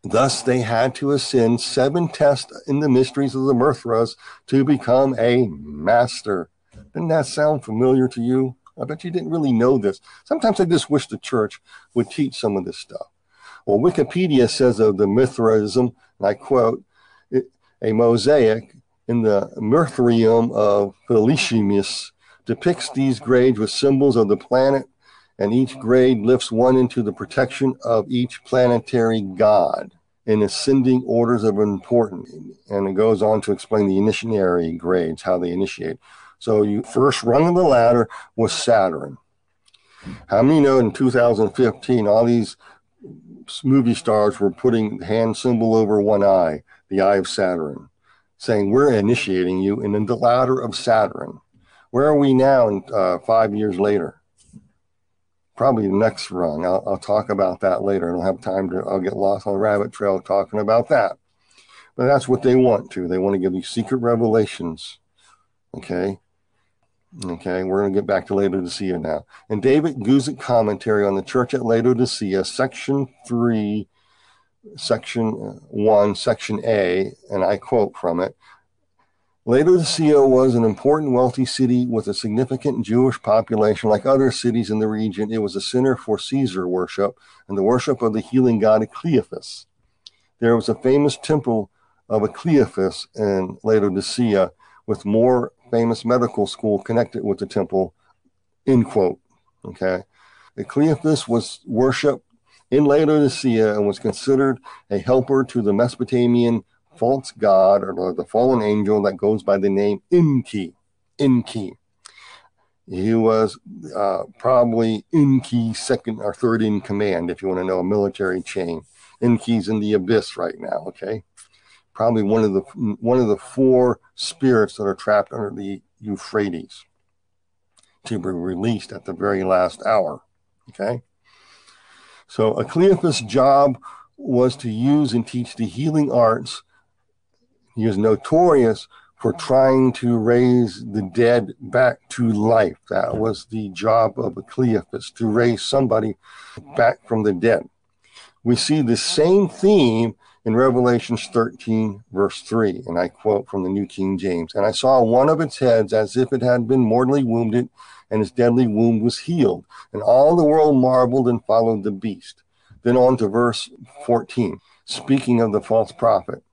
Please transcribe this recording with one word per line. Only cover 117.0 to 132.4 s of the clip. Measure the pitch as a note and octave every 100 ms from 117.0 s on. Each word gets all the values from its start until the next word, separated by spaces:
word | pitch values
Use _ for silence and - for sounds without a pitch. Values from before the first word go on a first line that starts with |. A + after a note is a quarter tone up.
| G#2 F2 E2+
if | F2
you | F#2+
wanna | F2+
know | F#2+ F#2
a |
military | F2+ G#2 G2+ - F#2+ F#2
chain. | - - E2+ E2 - _ _ _
Enki's | A#2+ A#2 - A2+ F#2
in | A2
the | G#2
abyss | G#2 F#2 A2+ - -
right | E2+ -
now, | - - -
okay? | - F#2+ A2 _ _ - _ _ _ _
Probably | - A2+ A2+
one | G2+ A2+
of | G#2+
the, | F#2+ F#2+ - A2+ G#2
one | A2+ B2+
of | A#2
the | G2+
four | - - C3 B2+ B2+ A#2 _
spirits | - - - C3+ A#2 G2+ -
that |
are | G2+
trapped | G2 - G#2 G2
under | A#2+ G#2
the | G2 G2 G2 _ _
Euphrates | G#2+ G2 - G#2+ G2+ E2+ - - _ _ _ _ _ _ _ _ _ _ _ _
to | - A2
be | F2+
released | F2+ F2+ F2+ G#2+ A2 -
at | G2
the | -
very | F#2+ G2 G2
last | F#2+ F#2 F2+ -
hour, | - A2 E2 C#2 _ _ _ _ _
okay? | - G2+ A#2+ _ _ _ _ _ _ _ _ _ _ _ - _
So | -